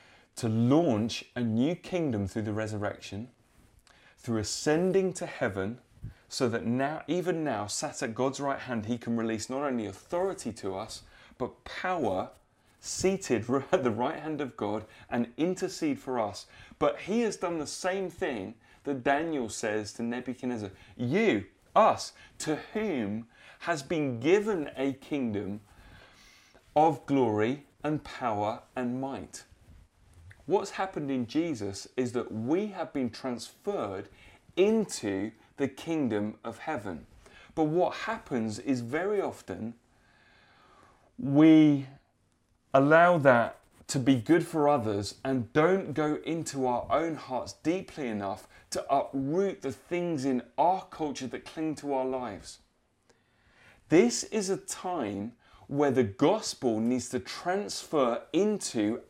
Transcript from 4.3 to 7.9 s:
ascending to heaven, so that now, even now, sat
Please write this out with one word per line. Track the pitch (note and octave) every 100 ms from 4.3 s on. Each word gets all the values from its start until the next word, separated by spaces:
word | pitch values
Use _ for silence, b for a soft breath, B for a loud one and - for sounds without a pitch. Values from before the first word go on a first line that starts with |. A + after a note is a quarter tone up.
| A2+
ascending | G2+ - D3+ D#3 F#3 F#3+ F#3
to | - E3+
heaven, | - B2 F#2+ G2 B2 _ - B B B
so | - B2+
that | A2+
now, | A2+ B2 C#3 D#3+ -
even | F3 E3+ E3
now, | D3+ G#2+ G#2
sat | - D3